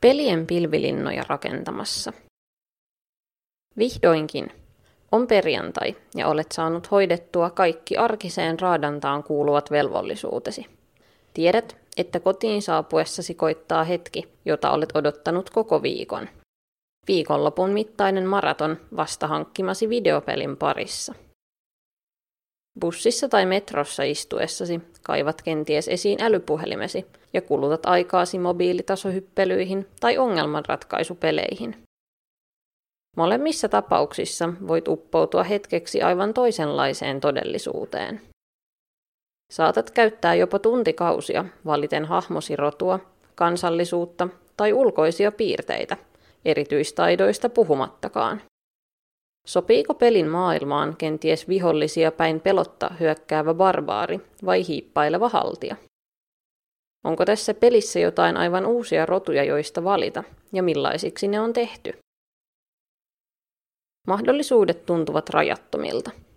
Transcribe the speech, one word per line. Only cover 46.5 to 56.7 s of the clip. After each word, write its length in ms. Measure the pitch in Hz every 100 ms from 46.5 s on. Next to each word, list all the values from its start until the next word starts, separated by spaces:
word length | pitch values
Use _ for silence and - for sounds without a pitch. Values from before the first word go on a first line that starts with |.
| 151 147 147 151 - 175 175 196 202 240
puhumattakaan. 920 | 240 190 143 131 - - - 113 214 - _ _ _ _ _ _ _ _ _ -
Sopiiko 460 | 185 180 226 -
pelin 340 | 294 240 220 156
maailmaan 680 | 170 185 160 143 143 151 160
kenties 500 | 160 156 160 156 -
vihollisia 640 | 190 175 156 151 - 160
päin 300 | 160 160 160
pelotta 480 | 185 196 - _ - 170
hyökkäävä 540 | 165 156 _ 156 156
barbaari 640 | 165 190 180 147 104 - 202 - _ 190
vai 220 | 185 175
hiippaileva 600 | 151 - - 151 170 233
haltija? 460 | 233 - - - - - _ _ _ _ _ _ _ _